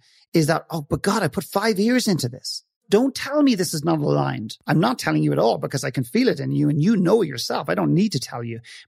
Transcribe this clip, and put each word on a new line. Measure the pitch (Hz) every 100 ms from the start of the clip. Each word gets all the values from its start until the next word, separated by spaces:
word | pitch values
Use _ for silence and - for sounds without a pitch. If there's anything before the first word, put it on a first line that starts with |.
| _ _ _
is | 165 151
that, | 160 -
"Oh, | 160 143
but | 160
God, | 196 214
I | 160
put | -
five | - 196 220 190
years | 226 254 220
into | 160 120
this." | 120 - - _ _ -
Don't | 202 269
tell | - 269 294
me | 277
this | 196 175
is | 160
not | 165 160
aligned. | 147 143 139 - 110 - -
I'm | 151
not | 220 254
telling | 160 156
you | 151
at | 143
all | - 160
because | 147 139
I | -
can | 135
feel | 123 220 254
it | 135
in | 135
you | 143 147
and | 147
you | 180 208
know | 170 220
it | 160
yourself. | 127 - 240 -
I | -
don't | 151
need | 156 214
to | 123
tell | - 120
you. | 117 113 - -